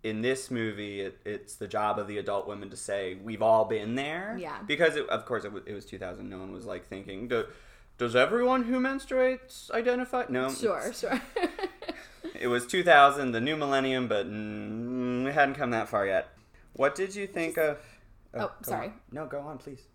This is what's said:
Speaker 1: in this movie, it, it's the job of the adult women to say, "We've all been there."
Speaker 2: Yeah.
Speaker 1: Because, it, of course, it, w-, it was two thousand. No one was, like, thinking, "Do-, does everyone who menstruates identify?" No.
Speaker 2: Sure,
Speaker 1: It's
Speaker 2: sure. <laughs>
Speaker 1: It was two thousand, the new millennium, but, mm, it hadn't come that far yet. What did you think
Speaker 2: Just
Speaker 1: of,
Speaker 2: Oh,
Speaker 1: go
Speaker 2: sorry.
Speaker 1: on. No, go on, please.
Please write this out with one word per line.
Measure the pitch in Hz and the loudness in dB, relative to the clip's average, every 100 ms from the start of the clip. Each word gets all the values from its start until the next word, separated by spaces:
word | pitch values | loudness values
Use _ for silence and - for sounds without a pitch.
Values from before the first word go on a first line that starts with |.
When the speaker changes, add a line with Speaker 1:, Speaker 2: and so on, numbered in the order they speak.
Speaker 1:
in | 113 107 | -4 -2
this | 120 131 - | -2 -2 -4
movie, | 120 110 101 104 101 | -4 -2 -4 -8 -6
it, | 95 - 104 | -8 -8 -10
it's | 104 - - | -10 -10 -12
the | 101 | -6
job | 104 107 104 | -2 0 -2
of | 101 | -4
the | 104 | -6
adult | 95 101 - | -2 -4 -4
women | 101 98 | -10 -10
to | 92 | -12
say, | - 101 95 95 | -6 -4 -4 -8
"We've | 107 107 | -8 0
all | 110 110 101 | 6 6 4
been | 107 107 127 | 0 0 -2
there." | 143 165 202 233 | -4 -6 -6 -8
Speaker 2:
Yeah. | 165 120 104 | -8 -10 -4
Speaker 1:
Because, | 147 165 147 | 2 4 2
it, | - | -2
of | 110 - | -4 -2
course, | 113 | -6
it, | 101 | -4
w-, | 101 - | -10 -10
it | |
was | 98 - | -12 -12
two | 98 | -10
thousand. | 95 90 101 | -10 -10 -12
No | 95 | -12
one | 95 | -12
was, | 92 110 | -12 -10
like, | 92 - | -10 -10
thinking, | 95 98 95 120 | -12 -10 -10 -2
"Do-, | 117 - - - - - - | -2 -2 -12 -20 -20 -20 -4
does | 120 123 | 2 4
everyone | 139 233 247 262 233 | 4 4 4 2 2
who | 254 | 0
menstruates | 262 269 - 262 254 262 - - - | 0 -4 -2 2 2 0 -10 -20 -4
identify?" | 226 240 247 254 254 - | 0 0 0 -2 -4 0
No. | - 131 | 0 0
Speaker 2:
Sure, | 135 220 170 190 | 0 -2 0 -4
Speaker 1:
It's | - | 4
Speaker 2:
sure. | - 254 - | 6 6 2
<laughs> | - 349 - 381 - - - - - 330 - | -2 -2 -2 -6 -6 -10 -10 -14 -12 -12 -2
Speaker 1:
It | 117 | 2
was | 120 - | 2 2
two | 185 | 2
thousand, | 175 151 139 139 131 | 8 10 10 8 0
the | 113 | 0
new | 127 156 | 0 0
millennium, | 143 139 135 131 120 | 2 2 2 0 2
but, | 107 98 | 0 0
mm, | 107 107 107 104 110 120 127 123 123 131 | -6 -6 -8 -6 -6 -4 -2 -2 -2 0
it | |
hadn't | 151 139 135 | 4 4 2
come | 127 | -2
that | 113 107 | -2 0
far | 107 98 | 0 2
yet. | 95 - - _ - - | 0 -2 -18 _ -20 -18
What | - 139 | 0 0
did | - 190 196 | 2 -6 -4
you | 196 | -6
think | 175 165 165 | -4 -2 2
Speaker 2:
Just | 156 | 0
Speaker 1:
of, | 147 - - - - - - | 0 -12 -20 -20 -20 -12 -8
Speaker 2:
Oh, | - | -8
Speaker 1:
go | - | -8
Speaker 2:
sorry. | - 185 131 | -6 -6 -6
Speaker 1:
on. | 107 - | -12 -14
No, | 143 156 | -12 -8
go | 143 | -10
on, | 147 139 | -10 -14
please. | - 131 - | -16 -18 -20